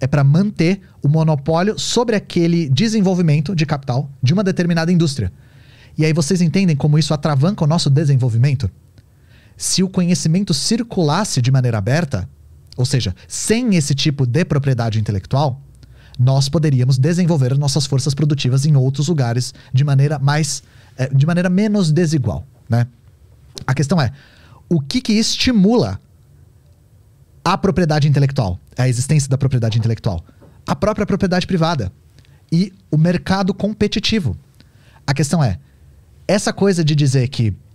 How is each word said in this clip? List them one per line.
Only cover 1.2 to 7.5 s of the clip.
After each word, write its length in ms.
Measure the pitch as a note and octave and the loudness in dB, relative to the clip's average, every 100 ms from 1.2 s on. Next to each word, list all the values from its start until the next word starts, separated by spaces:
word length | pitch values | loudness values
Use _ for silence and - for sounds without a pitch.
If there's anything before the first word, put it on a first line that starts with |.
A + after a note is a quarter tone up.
| D#3+ D3 C#3 E3 G3 - | 2 0 0 0 0 -2
sobre 380 | - A#3 A#3+ G#3 | -2 -2 0 -2
aquele 520 | - F3 E3+ E3+ C#3+ | -2 0 2 0 0
desenvolvimento 840 | C3+ A3 A3 F#3+ F3+ E3 D3 F3 | 0 2 2 2 2 2 0 0
de 100 | E3+ | -2
capital 460 | D3+ C#3+ - B2 C#3 - | -2 -4 -4 -4 -4 -2
de 100 | B2+ | 0
uma 100 | F#3 | 2
determinada 480 | F#3+ F#3 E3+ E3+ D#3+ | 0 0 0 0 2
indústria. 420 | F3+ E3 - F#2 - - - - - - - | 2 2 -2 -6 -8 -20 -20 -20 -20 -10 -2
E 80 | |
aí 80 | D#3 | 0
vocês 280 | D#3+ - F#3 | 0 0 0
entendem 340 | E3+ F#3+ F#3+ | 2 2 2
como 240 | C#3 D3+ D3+ | 2 2 2
isso 140 | D3+ | 0
atravanca 500 | D3+ D#3+ C#3 E3+ | -2 0 2 0